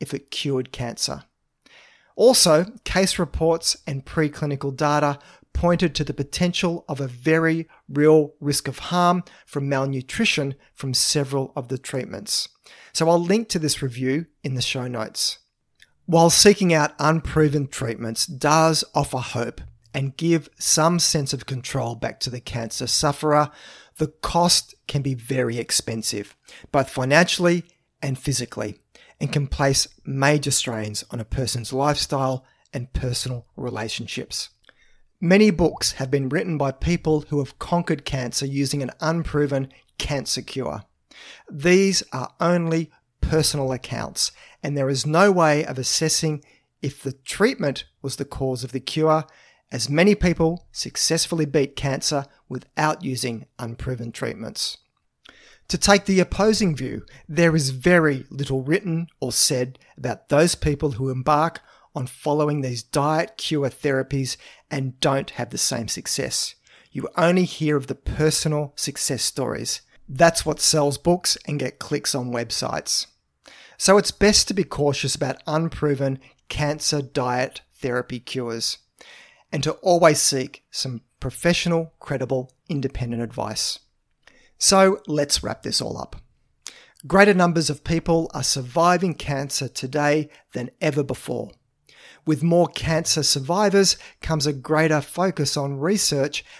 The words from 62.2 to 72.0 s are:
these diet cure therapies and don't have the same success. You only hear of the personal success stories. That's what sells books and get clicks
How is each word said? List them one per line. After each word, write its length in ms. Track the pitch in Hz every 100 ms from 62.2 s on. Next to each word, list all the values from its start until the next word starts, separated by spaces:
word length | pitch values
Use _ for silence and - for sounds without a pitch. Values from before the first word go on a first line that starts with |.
| - 147 147 147
these 200 | 131 120
diet 540 | - 147 143 156 170 -
cure 340 | - 156 135
therapies 680 | - 147 135 131 139 131 - - - -
and 260 | 139 135 131
don't 300 | 156 135 135
have 180 | - 117
the 80 | -
same 320 | - 120 113
success. 680 | - - - - - - - _ - _
You 160 | - - -
only 260 | 170 185
hear 320 | 180 - 156 147
of 120 | 127
the 80 | 131
personal 760 | - - 156 - 156 151 143 -
success 460 | - 139 - 123
stories. 580 | - - 127 - 117 - _ _ -
That's 380 | 135 165 165 160
what 160 | 147
sells 360 | - 156 143 139
books 400 | - 175 - - -
and 140 | 147
get 200 | 127 -
clicks 360 | - 147